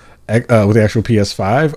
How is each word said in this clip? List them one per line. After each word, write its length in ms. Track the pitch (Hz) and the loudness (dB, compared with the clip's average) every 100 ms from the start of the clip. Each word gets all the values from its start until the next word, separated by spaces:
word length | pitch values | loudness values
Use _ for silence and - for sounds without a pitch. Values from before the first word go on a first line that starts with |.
| - - - | -20 -20 -4
uh, 360 | 110 - 113 101 | -4 0 2 4
with 80 | 110 | 2
the 60 | |
actual 180 | 107 117 | 2 0
P 160 | 104 107 | 0 0
S 140 | 101 | 0
five. 420 | - 98 127 156 | -4 -2 0 -2